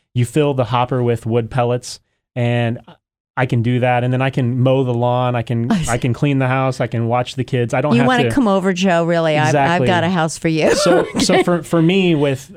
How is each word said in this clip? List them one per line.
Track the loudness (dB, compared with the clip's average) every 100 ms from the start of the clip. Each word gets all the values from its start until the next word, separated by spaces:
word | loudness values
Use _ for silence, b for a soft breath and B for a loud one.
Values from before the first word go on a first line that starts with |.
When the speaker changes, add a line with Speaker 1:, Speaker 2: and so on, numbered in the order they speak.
| b -4
Speaker 1:
you | -2
fill | 0 0 0
the | 0
hopper | 0 0 0
with | 0 -2 -2
wood | -2 -2
pellets, | -2 -2 -2 -6 -16 _ _ _ -4
and | -2 0 -2 -4 -10 -20 _ _ _ -4
I | -2
can | 0
do | 0 0
that. | 2 2
And | 0
then | 0
I | -2
can | 0 -2 0
mow | 2 2
the | 0
lawn. | 0 0 0 0 -2
I |
can, | -2 -2 -2
Speaker 2:
I | -2
see. | -2
Speaker 1:
I | -2
can | -2
clean | -2 0 0
the | 0
house. | 0 -2 -2
I | -4
can | -2 -2
watch | -2 -2 -6
the | -4
kids. | -2 -2
I | -2
don't | 0
Speaker 2:
You | 2
Speaker 1:
have | 2
Speaker 2:
wanna | 2
Speaker 1:
to | 0
Speaker 2:
come | 0 2
over, | 2 0
Joe? | 0 2 2 2
Really, | 0 2 2
I've, | 2 2
I've | 2 2
Speaker 1:
Exactly. | 2
Speaker 2:
got | 0
a | 0
house | 0 -2 -2
for | -4
you. | 0 2 2
<laughs> |
Speaker 1:
So, | 2 2 0 -2
so | 0 2
Speaker 2:
Okay. |
Speaker 1:
for, | 2 0
for | 0 2
me, | 2 4 2
with, | 2 0 -2 -8